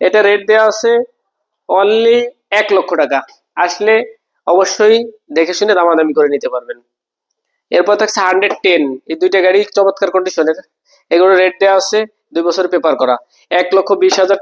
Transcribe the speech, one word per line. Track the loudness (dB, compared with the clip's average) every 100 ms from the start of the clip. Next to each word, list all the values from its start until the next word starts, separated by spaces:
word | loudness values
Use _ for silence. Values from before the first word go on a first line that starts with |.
এটা | 0 2
রেট | 2 0 2
দেওয়া | 2 2
আছে | 0 0 0 -2 _ _ _ _ _ -4
only | 0 2 2 2 2 -2 -10 -4
এক | -2 0
লক্ষ | 0 0
টাকা। | -2 -2 -2 -6 _ _ -6
আসলে | -4 -2 0 0 -2 -14 _ _ -2
অবশ্যই | 0 0 2 2 2 0 -14 -6
দেখে | -2 -2
শুনে | -2 -2
দামাদামি | 0 2 0 0
করে | 0 0
নিতে | 0 -4
পারবেন। | -8 -10 -16 _ _ _ _ _ _ _ _ -4
এরপর | -2 0
থাকছে | 0 0 -2
হান্ড্রেড | 0 0 -2 -2
টেন, | 0 0 0 -6 -10
এই | -4
দুইটা | 0 2
গাড়ি | 2 2 0
চমৎকার | 0 0 0 -2
কন্ডিশনের। | -2 -4 -4 -2 -4 -8 _ _ _ -2
এগুলো | 2 4
রেট | 4 2 0
দেয়া | 2
আছে | 2 0 -4 -4 _ _
দুই | -4
বছরের | -4 -2 -2
পেপার | -2 -2 0
করা, | -2 -2 _ _ -4
এক | -2 0
লক্ষ | 0 0
বিশ | 0 0 2
হাজার | 0 0